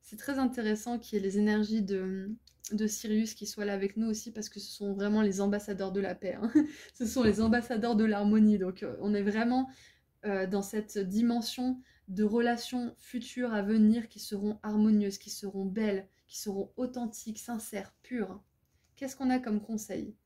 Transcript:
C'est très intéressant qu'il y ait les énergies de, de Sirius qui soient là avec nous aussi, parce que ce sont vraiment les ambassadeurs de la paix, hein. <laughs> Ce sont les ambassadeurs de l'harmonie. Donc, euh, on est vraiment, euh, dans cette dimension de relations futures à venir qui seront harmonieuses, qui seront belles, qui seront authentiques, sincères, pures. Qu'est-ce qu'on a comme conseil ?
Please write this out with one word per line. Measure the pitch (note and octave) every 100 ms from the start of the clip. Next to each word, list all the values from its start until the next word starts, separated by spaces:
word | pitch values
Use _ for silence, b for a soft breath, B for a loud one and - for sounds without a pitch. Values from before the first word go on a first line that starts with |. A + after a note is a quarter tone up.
| -
C'est | G#3+
très | - C4+
intéressant | C4 B3+ G#3+ G#3+ A#3+ A#3+
qu'il | - G#3
y |
ait |
les | G3 G3
énergies | G#3 G#3+ G#3+ A3
de, | G3 G3 F#3+ F#3+ F#3+ A3 _ _ -
de | G#3+ G#3+
Sirius | - A3 G#3+ A3
qui | -
soient | G#3 - G#3
là |
avec | G3 G3 G#3
nous | A3+
aussi, | G#3+ A#3
parce | A3 G#3
que | -
ce | G3
sont | - G3+
vraiment | G3 G#3 G#3+
les | G#3+ F#3+
ambassadeurs | G3+ G3+ G3+ F#3+ F#3+
de | F#3+
la | F#3+
paix, | F#3 F#3+ -
hein. | A#3
<laughs> | D4+ D4+ - -
Ce | -
sont | A3+ C4
les | A3+ G3+
ambassadeurs | A3 A#3+ A#3 A#3 A#3+
de | A3+
l'harmonie. | A3 G3+ G#3 G#3+ G#3+ G#3
Donc, | F#3 F#3+
euh, | G3 -
on | G3+
est | G#3
vraiment, | G3+ G#3 A#3 B3 C4 B B B _ _
euh, | G#3+ G3 F#3+
dans | G3
cette | G3 G#3+ G#3+ G#3
dimension | F#3+ G3+ A#3 A#3+ A3 - B3 B3+ B B -
de | F#3
relations | G#3+ A3+ A#3+ A#3 - B3 A#3+ -
futures | - B3 - - B3
à | G#3+
venir | G3+ A3 G#3+ A#3 A#3
qui | -
seront | - G3+ G#3 G#3+
harmonieuses, | G#3+ G#3+ G#3+ G#3+ G3+ G3
qui | -
seront | - G3+ F#3+ G3
belles, | G3 G#3+ G3 G3 b b
qui | -
seront | G#3+ F#3+ F#3+ -
authentiques, | B3 B3 A#3 - - G#3+
sincères, | - A#3 G#3+ G#3 G3 _
pures. | - B3 F#3+ F#3+ _ _ _ _ _ _
Qu'est-ce | C4+
qu'on | C4 C4
a | B3+
comme | B3 G#3
conseil ? | G#3 A3 - G3 - -